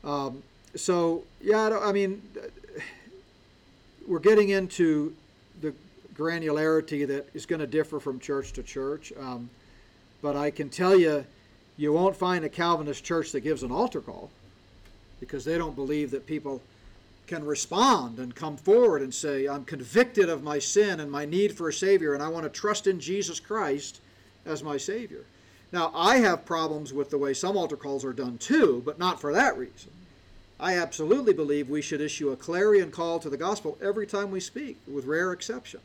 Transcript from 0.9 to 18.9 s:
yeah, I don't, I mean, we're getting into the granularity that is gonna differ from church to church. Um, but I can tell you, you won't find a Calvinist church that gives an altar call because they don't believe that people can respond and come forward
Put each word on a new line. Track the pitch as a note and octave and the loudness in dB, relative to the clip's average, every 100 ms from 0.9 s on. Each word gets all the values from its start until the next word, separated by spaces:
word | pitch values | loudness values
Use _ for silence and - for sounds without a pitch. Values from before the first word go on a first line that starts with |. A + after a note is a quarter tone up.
| F3 E3+ E3 - - | 2 2 0 -6 -8
yeah, | G3 G#3+ | 2 4
I | A3 | 4
don't, | G#3+ | 2
I | G3+ | 2
mean, | G3+ G3 G3+ - - - - - D3+ - - - F#4+ - _ _ _ _ _ _ _ - | 2 0 -2 -12 -16 -16 -18 -18 -14 -14 -16 -20 -20 -20 _ _ _ _ _ _ _ -4
we're | E3+ | 4
getting | F3+ G#3+ G3+ | 6 8 6
into | G3 F#3 - E3 D3+ D3+ - _ _ _ - | 2 0 2 4 4 0 -6 _ _ _ -10
the | D3+ - - - - | -10 -10 -20 -20 -20
granularity | - D#3+ E3+ D#3 D3+ D#3 D#3+ D#3+ D3 C#3 | -6 -4 -2 0 2 4 2 2 -4 -2
that | C#3 - | -2 -6
is | D#3 - | -16 -6
gonna | E3 C#3+ | -4 0
differ | D#3 D3+ D3 | -2 -2 -4
from | C#3+ C3 | -6 -8
church | - C#3 C3+ | -4 -6 -4
to | - | -12
church. | A#2+ C#3 C3+ D3+ - - | -10 -8 -6 -8 -12 -14
Um, | C3+ B2 A#2+ - _ - _ _ _ _ | -10 -10 -12 -18 _ -20 _ _ _ _
but | D3 | -4
I | C#3+ D3 | -2 -2
can | C#3+ C#3+ | -4 -8
tell | - F#3 F#3+ | 0 6 8
you, | E3 D3 C3 - _ _ _ - | 8 4 -4 -18 _ _ _ -4
you | D3 | 2
won't | D#3 F#3+ F#3+ | 4 4 2
find | F3+ F3+ | 0 0
a | D#3 | -2
Calvinist | - E3+ D#3+ D3+ - | -2 0 2 -2 -8
church | - E3+ D3+ | -2 -2 -2
that | C#3 | -4
gives | C#3+ C#3 | -2 -2
an | B2 | -2
altar | C3+ B3 D3+ | -2 -2 -4
call | - - - - - _ _ - - - - - | -10 -16 -16 -20 -20 _ _ -20 -20 -20 -20 -18
because | B2 C#3 | -10 -8
they | A#2+ E3+ | -4 -2
don't | D#3+ C3+ | -4 -6
believe | C3+ D3+ C#3+ | -4 -2 -2
that | C3+ - | -6 -6
people | D3+ C#3 C3 - - - - - - - | -8 -6 -10 -12 -20 -20 -20 -20 -20 -10
can | E3+ | -8
respond | D3 C#3+ - F#3+ A#3+ G#3 B2 A2+ | -4 -4 -2 4 6 6 2 -8
and | B2+ | -12
come | B2 D#3 C#3+ | -8 -10 -4
forward | - A3+ A#3+ | 6 8 8